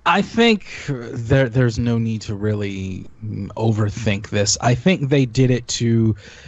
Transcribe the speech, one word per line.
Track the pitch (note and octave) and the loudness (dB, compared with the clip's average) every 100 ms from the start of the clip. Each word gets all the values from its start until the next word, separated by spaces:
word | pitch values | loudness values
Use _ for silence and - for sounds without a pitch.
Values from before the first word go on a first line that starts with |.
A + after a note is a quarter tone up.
| E3+ | 0
I | F#3 | 2
think | - A3+ A#3 G#3 - - - | 0 2 4 2 -2 -10 -8
there, | B2+ A#2 B2 A2+ C3+ B2 | -8 -8 -6 2 2 4
there's | B2 B2 A2 | 2 2 2
no | A#2+ A#2 | 0 0
need | A2+ A2 | 0 -4
to | - | -6
really, | G2+ G#2+ G#2 G2+ F#2+ F#2+ F2+ - - | -4 -2 -2 -4 -6 -8 -10 -12 -14
mm, | G#2+ G2+ F#2+ | -10 -8 -8
overthink | - A2+ G#2+ G#2 - A2 G2+ - | -2 0 0 -2 -2 -2 -4 -2
this. | G#2 G2+ - | -2 0 0
I | B2 | 0
think | B2+ F#3 F3+ C3+ | 2 2 2 2
they | C#3+ B2 | 2 2
did | A#2 B2+ | 2 2
it | A#2+ - | 2 -2
to, | - A2+ A#2 A2 G#2 - - | -2 2 2 2 0 -8 -20